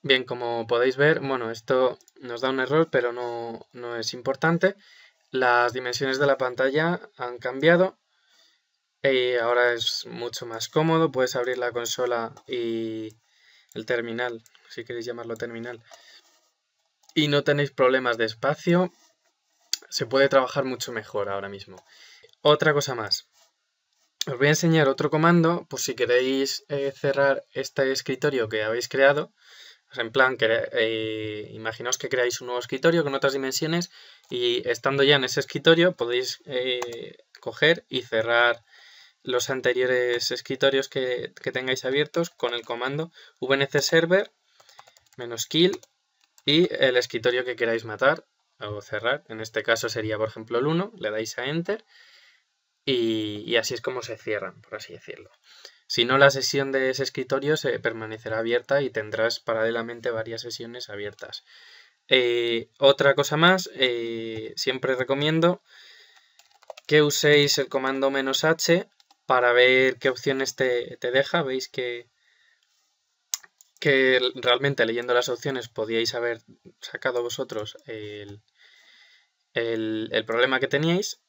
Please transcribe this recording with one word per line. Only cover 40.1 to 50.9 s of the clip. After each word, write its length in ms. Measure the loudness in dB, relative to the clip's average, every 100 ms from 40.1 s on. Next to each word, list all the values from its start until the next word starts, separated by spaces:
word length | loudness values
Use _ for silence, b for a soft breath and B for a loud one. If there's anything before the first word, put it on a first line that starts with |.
| -2 -4
escritorios 560 | -6 -8 0 2 2 -2
que, 440 | -4 -4 -4 -6 -10
que 120 | -8
tengáis 320 | -6 -4 -4
abiertos 460 | -2 -2 -2 -2 -4
con 220 | _ -4
el 80 | -4
comando 480 | -8 -6 -4 -4 -8 B B B
V 140 | -2
N 120 | 0 2
C 140 | 0
Server 520 | 2 2 4 2 2 _ b b b b b b b -16
menos 300 | -10 -8 -4
kill 340 | 2 2 0 -14 _ _ _ _ _
y 240 | 0 2 2
el 240 | 2 4 4
escritorio 460 | 0 -2 0 0
que 120 | -4 -2
queráis 300 | 0 0 -4
matar 400 | 0 2 2 _ _ _ _
o 240 | -10 -10
cerrar. 420 | -8 -4 -2 -4 _
En 120 | -14
este 220 | -6 -4
caso 260 | 0 0 0
sería, 300 | -4 -4 -2
por 100 | -4
ejemplo, 300 | -6 -4 -2
el 80 | 0
uno, 260 | 0 -2